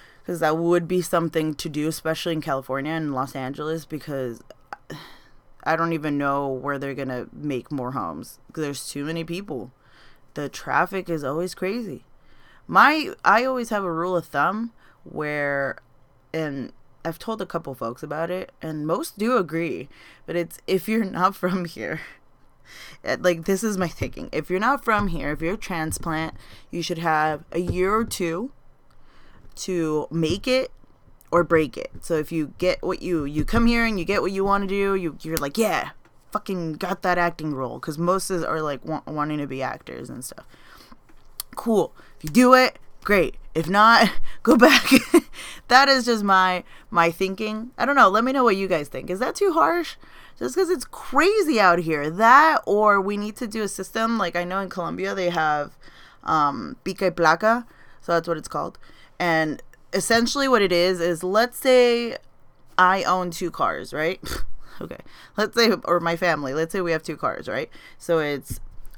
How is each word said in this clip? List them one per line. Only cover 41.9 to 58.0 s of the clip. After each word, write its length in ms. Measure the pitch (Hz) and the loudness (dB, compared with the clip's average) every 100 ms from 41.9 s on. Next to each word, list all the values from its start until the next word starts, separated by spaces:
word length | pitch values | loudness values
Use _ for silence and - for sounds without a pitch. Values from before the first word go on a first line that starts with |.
| - - - | -4 -20 -12
If 60 | |
you 60 | 151 | 0
do 240 | 151 247 | 6 8
it, 240 | 254 254 - - - | 8 6 0 -14 -12
great. 320 | - 202 151 - - | 0 2 2 -2 -6
If 140 | 160 165 | -4 0
not, 420 | 202 220 - 208 - - | 6 8 8 6 6 4
<laughs> 160 | - | 4
go 140 | - 254 | 4 8
back. 320 | 240 269 - 269 - | 8 6 6 4 6
<laughs> 100 | 349 - - - - - | 4 4 -4 -16 -16 4
That 200 | 247 277 | 6 8
is 160 | 262 | 4
just 180 | 240 226 | 4 0
my, 400 | 202 190 185 180 - - - | 4 4 4 2 -6 -16 -2
my 200 | 170 170 | 2 2
thinking. 600 | 165 190 190 214 214 240 - | 2 -4 -2 -6 -6 -8 -4
I 80 | 247 | 0
don't 100 | 277 | 6
know. 120 | 208 | 6
Let 140 | 208 | 6
me 100 | 247 | 2
know 120 | 269 | 2
what 120 | 240 196 | 2 2
you 120 | 190 | 0
guys 200 | 165 143 | -2 -2
think. 200 | 127 - | -8 -6
Is 100 | 190 | -4
that 140 | 254 | -4
too 180 | - 392 | 0 0
harsh? 440 | 311 320 349 320 - - - - - | 4 2 2 -4 -10 -20 -20 -20 -8
Just 160 | 247 | -4
'cause 140 | 320 339 | 0 0
it's 160 | 320 | -2
crazy 720 | - - - 262 349 440 311 226 | -6 -12 -2 2 4 2 2 4
out 200 | 190 175 | 6 4
here. 320 | 165 151 147 | 2 -2 -2
That, 520 | 175 226 269 320 285 - | 4 8 8 8 4 2
or 340 | 202 214 202 | 4 6 4
we 160 | 190 208 | 2 -4
need 180 | 208 214 | -6 -8
to 100 | 233 | -6
do 160 | 220 | -4
a 60 | 202 | -6
system. 500 | - 190 220 226 233 | -6 -6 -2 0 0
Like, 180 | 180 175 | 0 -2
I 80 | |
know 160 | 175 190 | -4 -4
in 80 | 190 | -4
Colombia 460 | 185 165 175 190 | -6 -6 -4 -4
they 160 | 196 175 | -2 -2
have, 480 | 170 156 151 143 - - - - - | 0 0 0 -4 -10 -20 -20 -20 -12
um, 540 | - 156 143 127 78 - | 0 2 2 0 -8 -8
pica 220 | 190 185 190 | -8 -2 -2
y 40 | |
placa. 560 | 165 160 170 214 240 233 - - - | 4 4 4 2 0 -2 -16 -20 -14